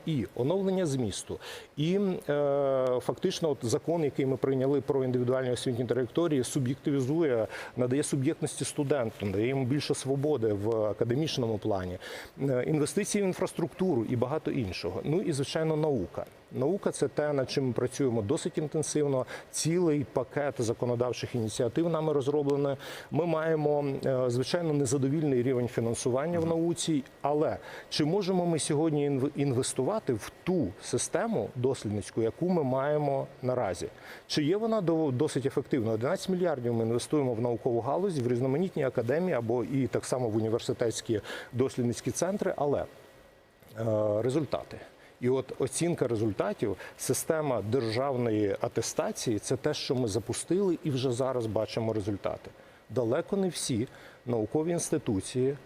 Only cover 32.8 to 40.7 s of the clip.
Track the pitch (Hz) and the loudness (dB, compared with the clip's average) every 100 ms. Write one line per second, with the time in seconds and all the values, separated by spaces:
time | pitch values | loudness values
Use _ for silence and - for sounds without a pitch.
32.8 | 139 151 147 139 135 - 127 127 104 90 | 2 2 2 0 -4 -4 -2 0 0 -2
33.8 | - - - - - - 147 196 226 220 | -6 -10 -18 -18 -4 0 2 2 2 2
34.8 | 165 165 156 123 151 147 127 147 131 147 | 2 2 2 2 0 0 -2 -2 0 2
35.8 | 113 110 120 175 - 180 175 135 120 117 | 2 2 0 0 0 0 2 0 0 2
36.8 | 113 117 - 151 131 110 120 113 139 117 | 2 0 2 2 2 2 0 0 0 0
37.8 | 113 156 196 160 120 120 131 135 185 - | 2 0 0 0 0 2 2 2 0 0
38.8 | 135 123 117 147 185 135 113 123 113 135 | 0 0 2 2 2 0 2 0 0 0
39.8 | 123 120 - 131 123 110 110 117 - | 0 0 -2 0 0 2 2 2 0